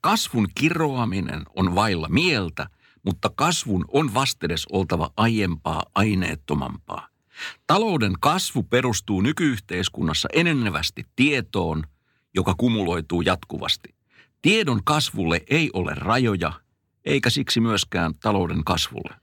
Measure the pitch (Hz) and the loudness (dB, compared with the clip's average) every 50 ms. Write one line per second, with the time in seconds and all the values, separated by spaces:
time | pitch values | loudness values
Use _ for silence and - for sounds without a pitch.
0 | - 175 214 214 - - - 120 104 85 - - 139 165 175 170 165 147 135 127 | 2 2 0 0 -2 -2 0 -2 -2 -2 -2 0 0 0 2 0 0 0 0 -2
1 | 117 104 90 98 85 - - 80 76 - - - 95 90 87 92 107 110 95 85 | -2 -2 -2 -4 -4 -4 -6 -8 -10 -8 -2 0 0 2 4 2 2 2 2 -2
2 | 78 80 82 131 170 180 151 113 92 82 76 - - 98 _ _ _ _ _ _ | -2 0 0 2 2 2 0 0 -2 -4 -6 -8 -10 -10 _ _ _ _ _ _
3 | _ 98 92 - - 110 - - 139 170 170 - - 120 101 90 80 - - 139 | _ -4 -4 -2 -2 -4 0 2 2 2 2 0 -2 -2 -2 -2 -2 2 2 2
4 | 160 135 98 123 139 - - _ - 80 82 82 - - - 95 95 - 90 82 | 2 2 2 0 0 0 -2 _ -4 -4 -4 -4 -6 -2 0 0 0 0 0 -2
5 | 78 76 _ - 110 117 113 107 101 92 85 76 _ 82 80 78 - - _ 95 | -2 -4 _ 0 2 2 2 2 0 0 -2 -4 _ -4 -4 -4 -6 -2 _ 0
6 | 104 110 101 92 90 80 78 76 - - 73 71 65 - - - _ - - - | 2 2 2 0 0 -2 -4 -8 -4 -4 -2 -2 -2 -4 -8 -12 _ -12 -12 -12
7 | - - _ _ _ _ _ - - - - _ _ - 156 196 226 226 180 143 | -12 -18 _ _ _ _ _ -14 -14 -14 -14 _ _ 2 2 2 2 2 0 2
8 | 110 98 92 - - 143 160 185 - - - 123 87 - 117 123 127 123 107 - | 2 0 0 2 2 2 2 2 -2 -2 -2 -4 -2 2 2 2 2 2 -2 -2
9 | - - 104 92 98 131 160 - 175 147 127 104 - - 92 90 87 - - - | -2 -2 0 2 2 0 0 0 0 0 0 -2 -6 -8 -6 -4 -4 -4 -2 -2
10 | 73 80 80 - - - - 156 175 170 156 135 117 101 - 73 87 - _ - | -2 0 0 -2 -4 0 0 2 2 2 2 2 0 0 -2 -2 -4 -4 _ -8
11 | - _ _ - 131 147 147 127 - - - 101 87 80 80 78 76 - _ _ | -16 _ _ 2 2 4 2 0 -2 -2 -2 -2 0 0 -2 -4 -6 -8 _ _
12 | _ _ _ _ _ _ _ 95 85 - 90 - 117 123 113 107 95 85 87 87 | _ _ _ _ _ _ _ 0 0 0 0 2 2 2 2 2 0 0 -2 -2
13 | 78 - 90 85 87 87 90 85 - _ 80 - - - - - - - _ _ | -2 -2 -2 0 2 2 0 0 -4 _ -10 -8 -4 -4 -4 -4 -6 -20 _ _
14 | _ _ _ - - _ _ _ - 180 208 226 202 147 123 104 - - 151 151 | _ _ _ -20 -20 _ _ _ 2 4 4 4 2 2 0 0 2 2 2 2
15 | - - - - 90 - 85 85 - - 139 165 160 139 - 95 87 - - - | 0 -2 -2 -2 0 0 0 0 0 0 0 0 0 0 -2 -2 -4 -2 -4 -4
16 | - 90 113 127 127 113 101 90 87 80 82 - _ _ _ _ _ _ _ _ | 0 0 2 2 4 2 2 0 -2 -4 -4 -8 _ _ _ _ _ _ _ _
17 | _ - 147 139 - 123 120 147 - - - 120 113 117 110 95 - - - 90 | _ 0 0 2 2 2 0 0 -2 0 0 2 2 2 2 0 -2 -2 -2 -2
18 | 85 80 78 _ - 110 104 98 90 80 82 80 78 90 87 82 - - - - | -2 -2 -2 _ 0 0 2 2 0 0 -2 -2 0 0 0 0 -2 -4 -6 -12
19 | - - - _ | -12 -12 -16 _